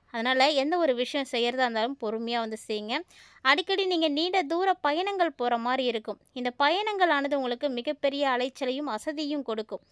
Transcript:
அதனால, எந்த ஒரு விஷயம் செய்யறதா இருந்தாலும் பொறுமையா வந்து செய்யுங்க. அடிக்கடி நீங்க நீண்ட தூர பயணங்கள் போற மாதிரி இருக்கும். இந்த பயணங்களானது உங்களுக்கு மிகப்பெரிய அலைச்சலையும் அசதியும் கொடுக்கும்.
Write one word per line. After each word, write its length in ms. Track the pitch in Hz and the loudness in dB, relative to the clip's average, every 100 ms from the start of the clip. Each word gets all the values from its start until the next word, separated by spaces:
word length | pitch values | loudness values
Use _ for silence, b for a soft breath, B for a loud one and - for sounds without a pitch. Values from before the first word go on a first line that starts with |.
| _ | _
அதனால, 380 | 226 240 262 277 | -4 0 4 4
எந்த 300 | 285 285 349 | 4 2 2
ஒரு 160 | 311 | 2
விஷயம் 320 | 240 254 294 269 | 2 0 -2 -2
செய்யறதா 240 | 240 240 254 | -2 -2 0
இருந்தாலும் 420 | 254 220 240 277 | 0 0 -2 -4
பொறுமையா 380 | 214 226 233 233 | -6 -4 -4 -4
வந்து 200 | 220 220 - | -4 -8 -6
செய்யுங்க. 300 | 214 214 277 - B B B | -6 -4 -6 -6 B B B
அடிக்கடி 420 | 262 294 370 392 | 2 2 2 0
நீங்க 240 | 381 349 320 | 2 2 2
நீண்ட 340 | 285 349 381 | 2 0 0
தூர 320 | 285 339 381 | 0 0 2
பயணங்கள் 580 | 359 294 311 392 392 330 | 2 0 0 -2 0 0
போற 260 | - 247 233 | 0 0 0
மாதிரி 260 | 233 262 | 0 0
இருக்கும். 340 | 247 226 220 196 _ | 0 -2 -6 -10 _
இந்த 200 | 254 247 240 | -6 -6 2
பயணங்களானது 760 | 285 359 427 403 349 285 277 | 2 2 0 2 4 4 2
உங்களுக்கு 340 | 285 254 240 285 | 0 0 -2 -2
மிகப்பெரிய 600 | 240 262 294 277 277 277 | -2 -4 -2 -2 0 0
அலைச்சலையும் 640 | 247 262 - 254 262 294 220 | 2 -2 -2 -4 -2 -4 -4
அசதியும் 460 | 311 294 294 294 | -4 -4 -4 -4
கொடுக்கும். 380 | 240 220 214 - _ | -4 -6 -6 -10 _